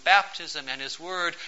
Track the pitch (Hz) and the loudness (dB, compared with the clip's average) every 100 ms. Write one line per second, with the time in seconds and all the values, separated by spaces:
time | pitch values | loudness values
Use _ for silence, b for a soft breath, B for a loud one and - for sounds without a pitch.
0 | - 196 190 - 165 151 135 135 135 - | 6 6 4 -4 -8 -8 -6 -6 -6 -8
1 | 170 185 175 165 | -6 -2 -2 -2